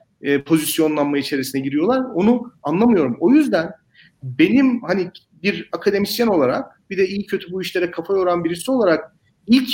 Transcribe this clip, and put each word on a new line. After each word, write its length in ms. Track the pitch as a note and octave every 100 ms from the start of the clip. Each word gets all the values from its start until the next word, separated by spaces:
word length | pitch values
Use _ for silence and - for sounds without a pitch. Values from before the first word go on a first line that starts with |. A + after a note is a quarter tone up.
| _ _
e, 220 | C#3+ C#3+
pozisyonlanma 760 | C#3+ D#3+ D3+ - D#3 D3+ C#3+ C#3+
içerisine 440 | C#3 C#3+ C3 C3+
giriyorlar? 400 | C3+ C#3+ F#3+ C4 B3+ E3
Onu 380 | G#3 B3 - -
anlamıyorum. 540 | C#3+ F3 A#3+ G3 C3 A#2
O 120 | F3
yüzden 400 | D4 C4+ F#3 F3 - _ _ _ _ C3
benim 560 | B2+ F3 B3 C4 A#3
hani 300 | D#3+ F#3+ F3 - _ D#3
bir 260 | F#3+ E3+ -
akademisyen 560 | E3+ G3+ G3 G3 - A#3
olarak, 600 | F3+ B2+ F#3+ - _ _
bir 80 | F#3+
de 100 | F#3+
iyi 180 | G3+ -
kötü 260 | G3 E3+
bu 100 | F#3
işlere 300 | F3 F#3 F3
kafa 220 | F3 E3+
yoran 300 | G3 F3+ F3
birisi 280 | E3 E3+ -
olarak 440 | C4 F#3+ D#3 - _ _ _ -
ilk 220 | C4 B3+